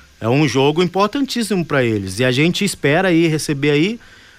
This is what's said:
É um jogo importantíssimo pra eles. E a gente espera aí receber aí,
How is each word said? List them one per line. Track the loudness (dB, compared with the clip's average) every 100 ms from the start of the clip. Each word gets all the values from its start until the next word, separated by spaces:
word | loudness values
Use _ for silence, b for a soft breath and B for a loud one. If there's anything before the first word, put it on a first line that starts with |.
| -18 -6
É | 0
um | 2 2
jogo | 2 2 2
importantíssimo | 0 0 -2 -2 -4 -4 -2 -2
pra | -2 0
eles. | 0 -2 -4 -2
E |
a | 0
gente | 2 0 0
espera | -4 -2 0 2 2
aí | 2 2
receber | -2 -4 -2 0
aí, | 2 0 -4 B B B